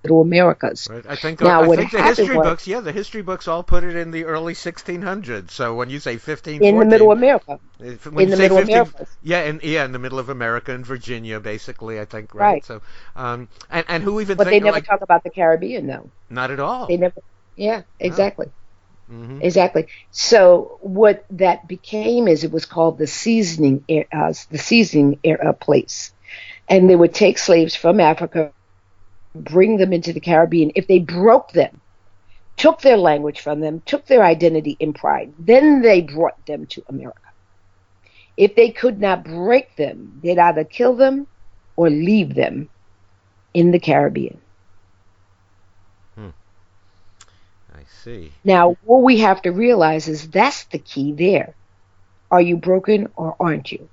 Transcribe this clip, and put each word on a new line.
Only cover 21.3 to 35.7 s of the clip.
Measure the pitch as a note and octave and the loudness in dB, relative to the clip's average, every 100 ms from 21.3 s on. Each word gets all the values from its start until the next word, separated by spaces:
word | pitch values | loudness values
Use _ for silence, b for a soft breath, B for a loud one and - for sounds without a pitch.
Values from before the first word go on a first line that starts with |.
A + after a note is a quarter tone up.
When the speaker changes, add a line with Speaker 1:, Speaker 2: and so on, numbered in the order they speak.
Speaker 1:
that | F3+ F#3 E3 D#3+ | -2 0 0 -8
became | F#3 - G#3+ A3 A#3+ A3 | -18 -12 -6 -2 0 2
is | D#3 | 2
it | D#3+ | 0
was | D#3+ | -6
called | - - E3 D#3 | -6 0 0 0
the | D3+ | -8
seasoning, | - A#3 A3+ F#3 D#3+ C#3+ C3+ - | -4 -2 0 0 0 0 0 -2
a-, | D#3+ - | -4 -4
uh, | D#3 D#3 D#3+ - | -4 -4 -4 -12
the | D#3 | -12
seasoning | - A#3 G3+ D3+ C#3+ C#3+ | 0 2 4 2 2 2
a-, | D#3+ D#3 D#3 | -2 0 -2
uh, | |
place. | D3+ - D3 - - - _ B B B B - | -2 0 0 0 -14 -16 _ B B B B 0
And | F#3+ F#3 | 4 6
they | |
would | F3 E3+ | 6 4
take | - G3+ - | 4 2 2
slaves | - E3+ D#3+ | 2 2 2
from | - E3 G3+ | 0 0 4
Africa, | D#3 D#3+ E3+ E3+ D3+ _ _ _ _ _ - - - | 2 2 -4 -4 -4 _ _ _ _ _ -20 -20 -20
bring | D#3+ D#3 E3+ G#3 G#3+ | -18 -2 2 2 2
them | F#3+ | 0
into | F3 E3+ | -2 -6
the | E3 | -10
Caribbean. | E3+ D#3+ E3 E3 D#3 | 0 2 2 0 0
If | F#3+ - | -2 0
they | F#3 | 0
broke | E3 F3 G#3+ B3+ - | 0 0 4 2 2
them, | F3 C3+ - _ _ _ _ _ - - - | -2 -2 -6 _ _ _ _ _ -20 -18 2
took | D4+ D#4+ | 2 4
their | C#4 A3 | 4 4
language | E3+ D3 D3 C#3+ | 4 0 -4 -8
from | D3 D3+ | -8 -6
them, | D#3 D#3+ | -6 -8
took | - C#4+ - | -6 -8 2
their | C4 | 4
identity | F#3 D#3+ E3 D#3+ D3 C3 | 4 4 0 0 -6 -6
and | D#3 | -6
pride, | D3 D3 - - - | -4 -4 -4 -6 -6
then | E3 B3+ D4+ | 4 6 6